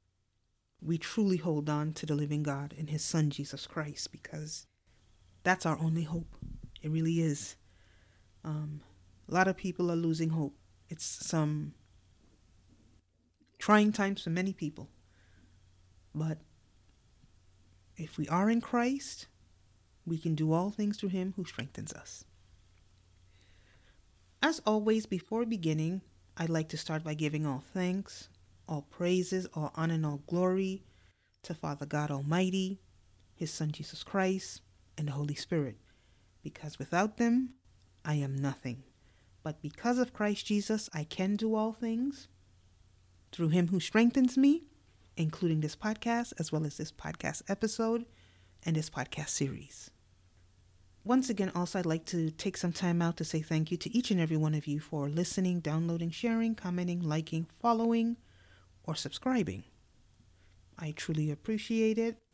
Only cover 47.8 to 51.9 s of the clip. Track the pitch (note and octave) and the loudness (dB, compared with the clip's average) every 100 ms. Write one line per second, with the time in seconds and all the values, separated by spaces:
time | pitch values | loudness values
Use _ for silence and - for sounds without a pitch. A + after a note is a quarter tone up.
47.8 | A3+ A#3 A#3 - - - - - - D#3+ | 0 -2 -4 -16 -20 -20 -20 -10 -2 -2
48.8 | D#3 - B2+ - - - C#3 B2+ C#3+ - | -2 -6 -6 -6 -4 -2 -2 -4 -12 -16
49.8 | - - _ _ - - - _ - - | -18 -20 _ _ -20 -20 -20 _ -20 -20
50.8 | - - F#3+ C4 C4 G#3 F#3+ F3 F3 G3 | -20 -8 2 4 4 2 0 0 0 0
51.8 | F3 | 0